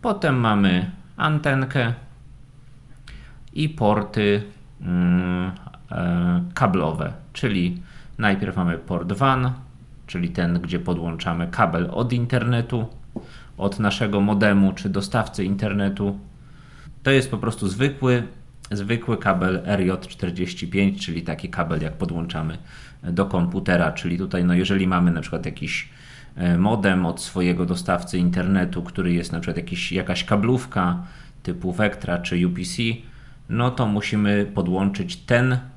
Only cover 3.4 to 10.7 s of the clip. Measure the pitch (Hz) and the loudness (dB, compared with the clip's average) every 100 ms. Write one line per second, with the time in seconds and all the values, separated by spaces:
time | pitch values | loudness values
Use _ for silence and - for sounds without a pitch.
3.4 | - - 151 156 107 104 101 - 104 101 | -12 -2 -2 2 4 4 0 2 4 2
4.4 | 101 - - - 87 90 87 87 90 90 | 0 -14 -20 -12 -2 2 4 4 2 0
5.4 | 92 90 - - - 85 87 87 87 90 | -2 -6 -14 -18 -8 -2 0 2 4 2
6.4 | - - 98 92 78 78 76 - - - | 0 2 2 4 0 -2 -6 -6 -14 -4
7.4 | 131 98 87 87 - - - - 110 98 | 0 2 0 -2 -10 -16 -16 -2 0 2
8.4 | 98 92 87 82 - 87 87 98 139 131 | 0 0 0 0 -2 -4 -2 2 2 4
9.4 | 127 127 - - - - - 90 87 - | 0 -2 -10 -20 -20 -20 -10 -4 -4 0
10.4 | 87 87 85 | 0 0 -2